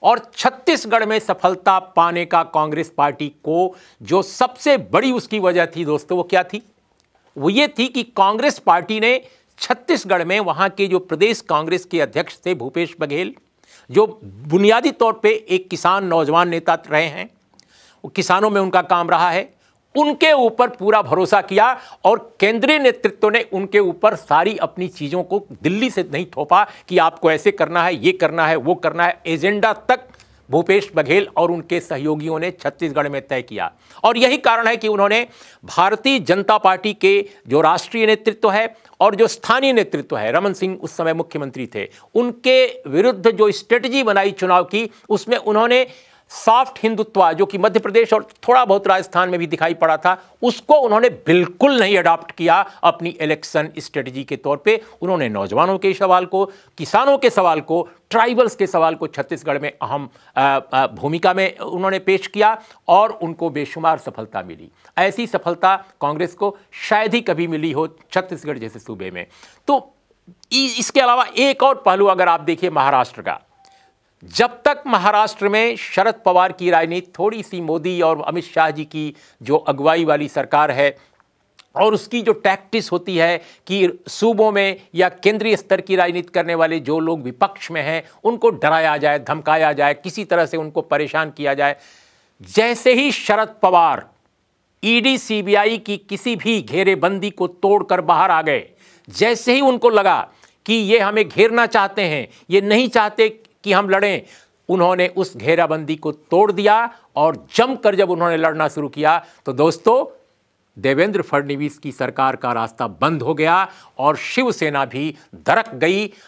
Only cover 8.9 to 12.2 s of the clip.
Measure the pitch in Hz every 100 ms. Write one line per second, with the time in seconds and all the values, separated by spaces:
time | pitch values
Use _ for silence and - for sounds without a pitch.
8.9 | 214 226 254 - _ _ - - - -
9.9 | 285 190 180 165 208 185 151 196 196 196
10.9 | 180 185 156 214 214 - 151 160 175 180
11.9 | 170 139 151